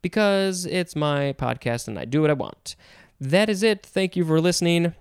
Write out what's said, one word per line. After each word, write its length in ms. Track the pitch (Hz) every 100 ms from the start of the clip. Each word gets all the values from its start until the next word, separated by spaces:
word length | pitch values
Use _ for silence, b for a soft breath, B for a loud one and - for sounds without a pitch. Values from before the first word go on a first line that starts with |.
because 640 | 180 214 208 196 196 185 175
it's 280 | 180 175
my 380 | 151 151 143 139 135
podcast 500 | 123 120 123 120 -
and 100 | 101
I 60 |
do 160 | 87 143
what 80 | 151
I 60 |
want. 420 | 143 - - - - B B B B
That 300 | 135 175 214
is 140 | 190
it. 240 | 220 202 -
Thank 300 | 190 190 180
you 100 | 160
for 140 | 156
listening. 540 | 170 170 175 170 170 -